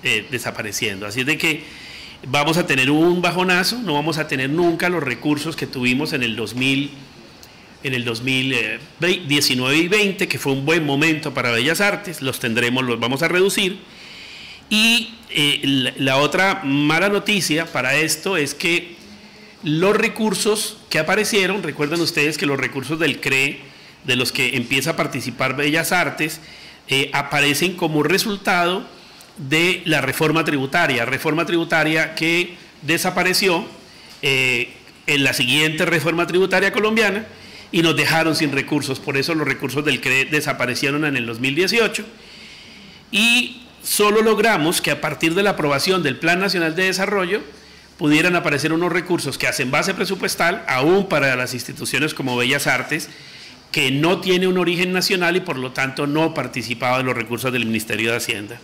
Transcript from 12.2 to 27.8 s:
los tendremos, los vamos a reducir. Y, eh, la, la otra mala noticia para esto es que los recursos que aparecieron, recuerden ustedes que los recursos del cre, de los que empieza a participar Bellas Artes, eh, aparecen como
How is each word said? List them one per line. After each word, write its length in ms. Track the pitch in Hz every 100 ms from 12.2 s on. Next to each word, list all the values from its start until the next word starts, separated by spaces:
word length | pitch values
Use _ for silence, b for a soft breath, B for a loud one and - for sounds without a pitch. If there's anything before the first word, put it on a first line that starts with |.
los 160 | 135 -
tendremos, 460 | 127 113 120 127
los 160 | 127 117
vamos 220 | 120 135
a 60 | 165
reducir. 500 | 175 196 208 185 202 B B B B B B B B -
Y, 460 | 214 226 233 226 - -
eh, 300 | 160 147 139
la, 280 | 139 139 123 -
la 200 | 135 135
otra 460 | 147 185 190 185
mala 440 | 139 139 147 160 202
noticia 580 | 202 196 202 156 156 165
para 280 | 143 127 139
esto 400 | 156 - 196 185
es 180 | 139
que 420 | - 175 170 - - B B B B B B
los 320 | 117 160 185
recursos 840 | 208 214 - 220 180 208 214 - - -
que 100 | 156
aparecieron, 640 | 156 196 208 214 185 196
recuerden 380 | 165 139 147 170
ustedes 380 | 165 160 147 151
que 80 | 151
los 120 | 135
recursos 400 | 127 135 127 160
del 220 | 156 120
cre, 400 | 139 135 139 143 B B B B
de 120 | - 123
los 160 | 123
que 240 | - 127 131
empieza 340 | 117 135 143
a 60 | 156
participar 600 | 151 - 120 117 131 127
Bellas 360 | 147 156 160
Artes, 480 | 180 147 127 156 - B B B B -
eh, 220 | 135 139
aparecen 600 | 143 139 147 143 139 180
como 280 | 180